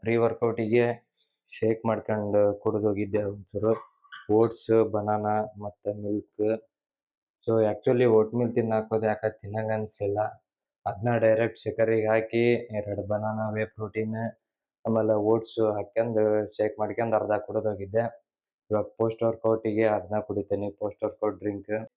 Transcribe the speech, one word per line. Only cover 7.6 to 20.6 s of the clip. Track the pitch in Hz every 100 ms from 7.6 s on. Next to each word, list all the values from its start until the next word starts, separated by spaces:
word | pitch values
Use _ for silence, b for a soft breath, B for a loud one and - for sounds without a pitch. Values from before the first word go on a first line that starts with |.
| 107
actually | 107 135 123 123
ಓಟ್ | 110 110 120
ಮೀಲ್ | 120 120
ತಿನ್ನಾಕೋದು | 113 110 110 113 110
ಯಾಕೆ | 107 107
ತಿನ್ನಂಗ್ | - 101 107 110
ಅನ್ಸ್ಲಿಲ್ಲ. | 107 107 - 101 104 107 - _ _ _ _ 101
ಅದ್ನ | 92 117 117
ಡೈರೆಕ್ಟ್ | 110 110 113 -
ಶೇಕರಿಗೆ | 107 104 113 113 107
ಹಾಕಿ | 113 110 117 120 117 - 107
ಎರಡ್ | 104 101 95
ಬನಾನಾ, | 104 107 110 110
ವೇ | 107 110
ಪ್ರೋಟೀನ್, | - 107 110 110 110 113 - _ _ _ _ 113
ಆಮೇಲೆ | 113 110
ಓಟ್ಸ್ | 107 104 113 113 - 110 104
ಹಾಕ್ಯಂದು | 101 113 117 110 107 107 107 -
ಶೇಕ್ | 107 107
ಮಾಡ್ಕ್ಯಂದು | 107 101 113 110
ಅರ್ಧ | 101
ಕುಡ್ದು | 104 - 107 107
ಹೋಗಿದ್ದೆ. | 101 98 110 117 - _ _ _ _ _
ಇವಾಗ | 107 - -
ಪೋಸ್ಟ್ | 113 113
ವರ್ಕೌಟಿಗೆ | 117 113 110 110 110 107 110
ಅದ್ನ | 104 92 107
ಕುಡಿತೀನಿ, | - 104 101 101